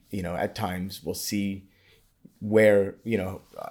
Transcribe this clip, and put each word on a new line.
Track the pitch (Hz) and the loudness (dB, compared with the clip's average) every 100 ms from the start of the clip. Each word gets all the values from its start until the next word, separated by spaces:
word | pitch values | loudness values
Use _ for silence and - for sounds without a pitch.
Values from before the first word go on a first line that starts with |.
| _ | _
you | 101 | -8
know, | 87 | -4
at | 87 107 | -4 -4
times | - 101 90 95 - | -4 -6 -4 -8 -8
will | - | -8
see | 104 - 104 101 98 - _ _ _ _ _ - - | -8 -4 -2 -2 -6 -12 _ _ _ _ _ -20 -12
where, | 104 110 104 101 98 - | 0 6 8 6 4 -2
you | 113 107 | -4 -2
know, | 92 95 - - - | -2 -8 -14 -16 -14